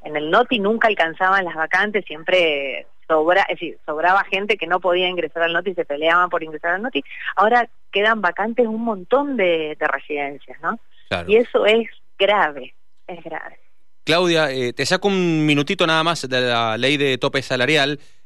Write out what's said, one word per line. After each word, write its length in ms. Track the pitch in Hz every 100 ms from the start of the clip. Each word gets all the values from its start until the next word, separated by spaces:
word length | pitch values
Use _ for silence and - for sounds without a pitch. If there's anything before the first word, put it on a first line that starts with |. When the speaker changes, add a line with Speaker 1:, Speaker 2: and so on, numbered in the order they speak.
Speaker 1:
en 120 | 160 151
el 160 | 156
noti 260 | 196 247 240
nunca 300 | 196 226 226
alcanzaban 580 | 202 165 165 185 196 175
las 80 |
vacantes, 500 | 160 160 185 208 202 -
siempre 800 | 151 165 185 165 143 139 82 - - -
sobra-, 380 | 160 156 185 185
es 120 | 180
decir, 180 | 160 - -
sobraba 380 | 151 170 208
gente 340 | 180 190 202 220
que 80 | 165
no 140 | 180
podía 280 | 185 180 180
ingresar 360 | 180 156 165
al 100 | 170
noti 160 | 170 185
y 60 | 175
se 100 | 165
peleaban 460 | 143 160 175 180
por 100 | 170
ingresar 300 | 160 151 170
al 80 | 185
noti. 220 | 240 277 - - - -
Ahora 340 | 208 240 233 - -
quedan 300 | 196 214 220
vacantes 440 | 180 170 214 233 226
un 160 | 220
montón 560 | 233 196 180 262 285 254
de, 400 | 180 165 151 151
de 80 | 151
residencias, 720 | 139 - 147 143 143 - 123
¿no? 180 | 160 226 - - -
Speaker 2:
Claro. 200 | 90 180
Speaker 1:
Y 60 | 214
eso 280 | 240 254 202
es 200 | 226 220 - - -
grave, 560 | 196 208 156 143 123 - - - -
es 180 | 175
grave. 360 | 170 156 - - - - - -
Speaker 2:
Claudia, 460 | - 165 180 160 151
eh, 240 | 131 123
te 140 | 120 135
saco 200 | 180 202
un 360 | 190 175 156 151
minutito 400 | 143 143 190 170
nada 180 | 160
más 240 | 160 165 127
de 140 | 127
la 340 | 123 117 117 110
ley 180 | 131 147
de 220 | 139 127
tope 240 | 139 139
salarial. 560 | - 127 127 151 139 143 - -